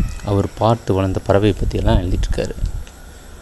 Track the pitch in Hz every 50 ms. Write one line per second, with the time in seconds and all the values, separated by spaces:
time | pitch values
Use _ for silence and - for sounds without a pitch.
0 | - - - - - 101 101 98 98 - - - 104 113 117 113 - - 98 95
1 | 95 92 92 101 - - 95 98 107 104 95 - - - - 95 92 - - 98
2 | 90 90 - - - - - - - - - - - - - - - - - -
3 | - - - - - - - -